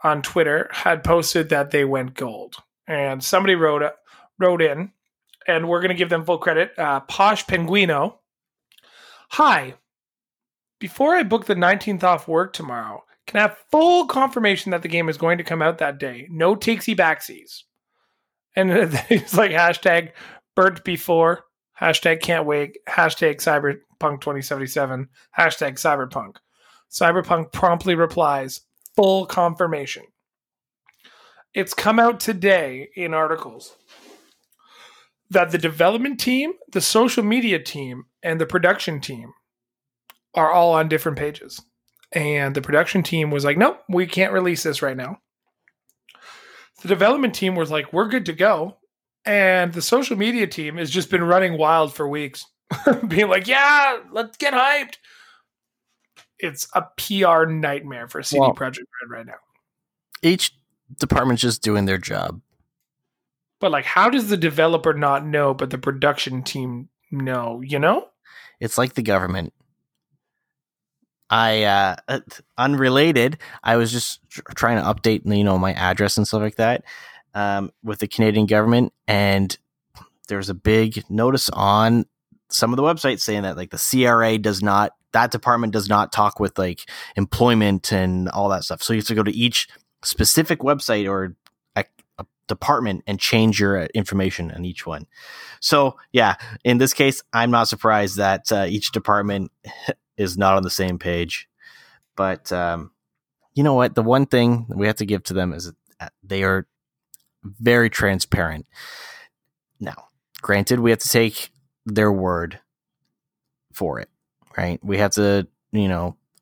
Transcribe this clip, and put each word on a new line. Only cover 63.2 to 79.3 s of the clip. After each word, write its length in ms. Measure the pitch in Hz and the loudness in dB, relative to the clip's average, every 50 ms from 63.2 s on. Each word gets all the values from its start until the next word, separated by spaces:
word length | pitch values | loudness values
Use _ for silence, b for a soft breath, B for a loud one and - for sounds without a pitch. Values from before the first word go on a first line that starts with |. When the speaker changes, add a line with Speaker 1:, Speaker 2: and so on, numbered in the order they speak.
| _ _ _ _ _ _ _ _ | _ _ _ _ _ _ _ _
Speaker 1:
But, 120 | - 185 151 | -2 0 0
like, 120 | 139 127 | 0 -2
how 240 | - - 185 196 240 | 0 2 4 4 4
does 200 | 247 269 220 202 | 4 2 0 0
the 80 | 208 | 0
developer 580 | 180 160 165 143 151 160 156 165 160 165 165 151 | 0 0 0 2 2 2 4 2 2 2 0 0
not 320 | 147 147 139 139 139 151 | 2 0 0 0 0 -2
know, 260 | 151 147 147 143 139 135 | -2 -2 0 0 0 0
but 160 | 131 135 127 | -2 -4 -6
the 80 | 143 131 | -6 -4
production 640 | - 139 139 135 143 147 139 - - 135 127 127 131 | -4 -4 -2 0 0 0 0 0 -4 -6 -6 -8 -8
team 460 | - - 135 127 127 123 120 131 - _ _ _ _ | -8 -8 -8 -8 -8 -8 -10 -12 -16 _ _ _ _
know, 500 | 147 139 135 131 127 123 120 117 113 120 | -8 -6 -6 -4 -4 -4 -6 -6 -8 -10
you 180 | 131 135 147 139 | -8 -6 -2 0
know? 300 | 147 170 220 339 - - _ _ B B B B B B B B | 2 2 2 0 -2 -6 _ _ B B B B B B B B
Speaker 2:
It's 200 | - 110 - - | -8 -4 -2 -2
like 160 | 123 131 - | -2 -2 -2
the 80 | - 113 | -4 -2
government. 500 | 110 101 95 92 92 92 92 82 - - _ _ _ _ _ _ _ _ _ _ _ _ _ _ _ _ _ _ _ _ _ _ _ _ _ _ _ _ _ _ _ _ _ _ _ | 0 2 2 2 0 -2 -4 -6 -8 -12 _ _ _ _ _ _ _ _ _ _ _ _ _ _ _ _ _ _ _ _ _ _ _ _ _ _ _ _ _ _ _ _ _ _ _
I, 320 | 104 113 113 113 110 107 107 | 2 2 4 4 2 2 2
uh, 340 | 101 98 98 98 95 90 - - - | 4 4 4 2 2 0 -4 -6 -6
uh, 120 | 131 131 - - - - - _ _ - | -6 -6 -6 -10 -18 -20 -20 _ _ -2
unrelated, 800 | 123 135 143 135 135 127 127 139 151 165 151 127 117 131 156 B B B B B - | 0 0 2 2 2 2 4 4 4 4 4 4 2 2 0 B B B B B 0
I 140 | - 117 | 2 2
was 160 | 120 117 113 120 | 4 2 0 -2
just 280 | 120 - - - - _ _ | -4 -6 -6 -10 -12 _ _
tr-, 140 | - - - - - | -20 -20 -18 -16 -6
trying 220 | - - 117 120 | -2 0 0 0
to 60 | 107 - | 0 0
update, 420 | 95 107 - - 113 110 - - | 0 -2 0 0 0 0 0 0
you 200 | 98 104 101 104 | 0 0 2 2
know, 140 | 101 95 92 | 2 2 2
my 140 | 92 95 85 | 2 0 -2
address 440 | - 90 90 92 90 104 98 - | 0 0 0 0 0 0 0 0
and 100 | - 104 | 0 -2
stuff 160 | - - 110 107 | 0 -2 -2 -2
like 140 | 107 - | -4 -2
that, 260 | - 110 113 123 - B B B B B B B B B _ _ | 0 0 0 0 0 B B B B B B B B B _ _
um, 360 | 101 101 101 - 202 98 - - _ - | -4 -4 -2 -2 -4 -4 -6 -12 _ -10
with 160 | 110 104 - | -10 -6 -6
the 80 | 107 101 | -6 -6
Canadian 380 | - - 110 107 104 107 107 | -2 0 2 2 4 2 2
government, 460 | 98 110 107 107 113 120 120 123 - - _ _ | 4 4 2 4 4 4 2 2 0 -2 _ _
and 500 | - 107 101 101 101 | -2 0 0 2 2